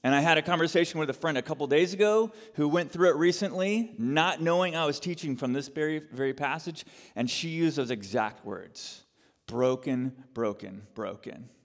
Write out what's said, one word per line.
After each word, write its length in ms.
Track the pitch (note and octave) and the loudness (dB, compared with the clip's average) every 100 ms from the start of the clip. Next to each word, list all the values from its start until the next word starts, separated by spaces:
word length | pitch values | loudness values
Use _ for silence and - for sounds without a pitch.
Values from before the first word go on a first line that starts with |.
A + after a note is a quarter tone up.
And 100 | B2+ | 4
I 80 | C#3 | 4
had 160 | D#3+ D#3+ | 4 4
a 40 | |
conversation 560 | D#3+ F3 E3 E3+ E3+ E3 | 2 0 4 2 2 0
with 100 | D3 | -4
a 40 | |
friend 240 | C3 E3 C3+ | -2 -2 -2
a 40 | |
couple 240 | C#3 D#3 C#3+ | -2 -4 2
days 260 | D3 F3 | 4 4
ago 380 | G3 G#3 A3 A3 - - | 4 4 4 2 -6 -12
who 140 | - D3 | -2 2
went 240 | E3+ F3 | 2 0
through 180 | E3+ F3+ | 4 4
it 60 | D3 | 6
recently, 800 | E3+ E3+ G3 F#3 F#3+ G#3+ A3+ - | 2 2 -4 -2 0 0 -2 -4
not 440 | A#2+ D3+ F3 D3+ | 0 2 0 0
knowing 340 | E3 F3 F#3 D#3+ | 2 2 2 0
I 100 | D#3 | 0
was 140 | C#3+ | -2
teaching 360 | F3+ E3+ D#3 B2+ | -6 -6 -6 -4
from 180 | C3 | -2
this 160 | C3+ C3+ | -2 -4
very, 300 | D#3 D#3 D#3 | -4 -2 -2
very 340 | D3+ B2 C3+ | -6 -4 -2
passage, 520 | C3 C#3+ D#3 F3 D#3+ - - - G#2 | 0 -4 -4 -8 -12 -16 -20 -12 -4
and 140 | A#2+ | -2
she 200 | - E3 | -2 -4
used 280 | E3 E3 C#3+ | 2 2 2
those 120 | B2 | -2
exact 560 | A#2 G2 A#2 G#2+ - G#2+ | -4 -2 -2 -2 -4 -10
words, 580 | F#2 F#2 - - - _ _ _ _ - | -10 -10 -14 -14 -16 _ _ _ _ -8
"Broken, 760 | A#2 B2+ B2+ C3+ B2+ B2+ B2+ - | 0 2 2 -2 -2 -4 -8 -14
broken, 520 | - A2+ G2+ G2+ G2 G#2 | -4 -4 -4 -12 -16 -14
broken." 560 | - G2+ - - - B2+ _ | -10 -8 -8 -14 -16 -18 _